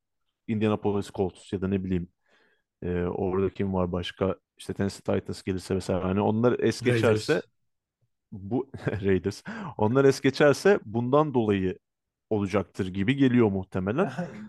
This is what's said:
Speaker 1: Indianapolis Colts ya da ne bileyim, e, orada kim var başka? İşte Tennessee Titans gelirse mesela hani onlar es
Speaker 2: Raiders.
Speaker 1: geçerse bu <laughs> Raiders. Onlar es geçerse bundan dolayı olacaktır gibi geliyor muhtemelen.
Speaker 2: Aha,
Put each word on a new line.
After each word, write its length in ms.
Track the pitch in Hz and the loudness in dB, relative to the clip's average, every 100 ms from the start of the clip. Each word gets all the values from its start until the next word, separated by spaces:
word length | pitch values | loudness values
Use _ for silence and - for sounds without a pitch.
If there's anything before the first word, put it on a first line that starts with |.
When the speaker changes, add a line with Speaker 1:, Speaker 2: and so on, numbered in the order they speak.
| _ _ _ _ - | _ _ _ _ -6
Speaker 1:
Indianapolis 640 | 110 107 104 104 101 98 | 0 0 0 0 -2 -4
Colts 420 | - 92 - - | -2 -4 -4 -8
ya 100 | 98 | -4
da 60 | 92 | -2
ne 160 | 98 | -2
bileyim, 240 | 92 90 85 _ _ _ _ _ _ _ | 0 -2 -4 _ _ _ _ _ _ _
e, 200 | 87 90 | -6 -2
orada 480 | 87 - 95 92 95 | -2 -2 -2 0 -2
kim 240 | - 98 | -2 -2
var 180 | 95 90 | 0 0
başka? 440 | 90 90 - 95 - _ _ | -2 -6 -2 -2 -2 _ _
İşte 160 | - | -10
Tennessee 280 | 101 98 - | -4 -4 -4
Titans 400 | - 98 - 95 | -4 -2 -4 -8
gelirse 320 | - 92 - | -6 -6 -2
mesela 300 | 95 - 95 | -4 -2 -2
hani 160 | 90 95 | 0 0
onlar 320 | 104 110 123 113 | 2 2 2 2
es 240 | 113 - | 0 0
Speaker 2:
Raiders. 140 | 120 120 | 0 2
Speaker 1:
geçerse 460 | 117 107 - 160 - _ _ _ _ _ _ _ _ | 2 2 0 -2 -4 _ _ _ _ _ _ _ _
bu 380 | 104 95 120 - - | -16 -6 -4 -6 -8
<laughs> 80 | - | -6
Raiders. 560 | 98 98 95 95 - - 226 190 - | -2 0 0 0 -8 -12 -12 -12 -2
Onlar 280 | 107 131 | 2 4
es 160 | 139 135 | 4 4
geçerse 600 | 135 - 147 135 190 202 | 0 4 4 6 4 2
bundan 500 | - 107 123 143 156 | 0 -4 2 2 4
dolayı 440 | 127 110 101 92 - _ _ _ _ _ | 2 2 2 0 -4 _ _ _ _ _
olacaktır 560 | 107 101 98 - - 95 | -2 0 0 -2 -4 -4
gibi 300 | 92 98 139 | -2 0 2
geliyor 320 | 135 120 110 | 4 6 4
muhtemelen. 560 | 98 92 95 92 127 | 2 -4 -4 -2 0
Speaker 2:
Aha, 220 | 185 127 170 - | -2 -4 -10 -10